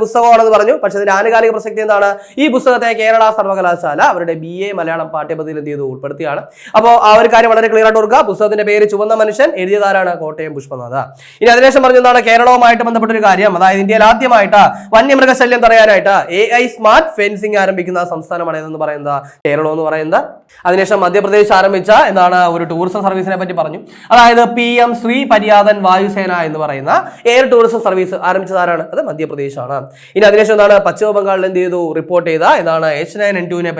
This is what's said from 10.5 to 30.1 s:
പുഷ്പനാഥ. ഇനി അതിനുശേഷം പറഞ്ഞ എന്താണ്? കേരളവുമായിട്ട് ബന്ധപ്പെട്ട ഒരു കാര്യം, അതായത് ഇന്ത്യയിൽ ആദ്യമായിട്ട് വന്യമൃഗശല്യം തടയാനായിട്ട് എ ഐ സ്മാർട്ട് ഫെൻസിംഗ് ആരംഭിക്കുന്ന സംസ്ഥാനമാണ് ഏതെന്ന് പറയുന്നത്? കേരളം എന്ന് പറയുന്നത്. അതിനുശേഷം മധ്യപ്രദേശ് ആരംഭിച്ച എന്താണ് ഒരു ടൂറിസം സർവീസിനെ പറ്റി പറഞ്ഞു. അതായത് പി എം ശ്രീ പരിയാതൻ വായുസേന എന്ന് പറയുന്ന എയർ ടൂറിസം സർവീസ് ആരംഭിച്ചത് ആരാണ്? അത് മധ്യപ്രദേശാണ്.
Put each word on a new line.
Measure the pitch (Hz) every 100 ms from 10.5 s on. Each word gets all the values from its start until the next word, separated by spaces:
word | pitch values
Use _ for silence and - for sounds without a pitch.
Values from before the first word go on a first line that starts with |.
| 143
പുഷ്പനാഥ. | 135 131 120 135 131 - - -
ഇനി | 226 240
അതിനുശേഷം | 262 269 254
പറഞ്ഞ | 254
എന്താണ്? | 247 247 233
കേരളവുമായിട്ട് | 233 247 247 240 233 233
ബന്ധപ്പെട്ട | 226 226 220
ഒരു | 202
കാര്യം, | 180 208 175
അതായത് | 190 196
ഇന്ത്യയിൽ | 196 220 220
ആദ്യമായിട്ട് | 226 262 233 196 208 170 - - 220
വന്യമൃഗശല്യം | 269 269 262 254 247 240 226
തടയാനായിട്ട് | 226 220 196 196 190 156 180
എ | 226 240
ഐ | 247 -
സ്മാർട്ട് | 214 269 - -
ഫെൻസിംഗ് | 202 202 214 208
ആരംഭിക്കുന്ന | 190 185 175 180 175
സംസ്ഥാനമാണ് | 160 160 175 165 156
ഏതെന്ന് | 156 156 151
പറയുന്നത്? | 147 143 139 143 _ 151
കേരളം | 143 156 156
എന്ന് | 156
പറയുന്നത്. | 156 156 208 - - _ _ 180
അതിനുശേഷം | 185 190 202
മധ്യപ്രദേശ് | 180 196 196 208 208 190
ആരംഭിച്ച | 196 190 185 226 269
എന്താണ് | 190 180 180 175 170
ഒരു | 160
ടൂറിസം | 165 180 208 196
സർവീസിനെ | 190 185 185
പറ്റി | 180 170
പറഞ്ഞു. | 156 165 - - -
അതായത് | 233 233 233 233 233
പി | 240 240
എം | 240 233
ശ്രീ | 226 254 254
പരിയാതൻ | 214 214 208 208 208 190
വായുസേന | 185 202 196 185 175 160
എന്ന് | 156
പറയുന്ന | 151 135 143 330 - - 233
എയർ | 247 262
ടൂറിസം | 240 226 226 214
സർവീസ് | 185 185 190 175
ആരംഭിച്ചത് | 185 185 190
ആരാണ്? | 175 165 160
അത് | 262 262
മധ്യപ്രദേശാണ്. | 151 151 143 139 143 123 139 139 - -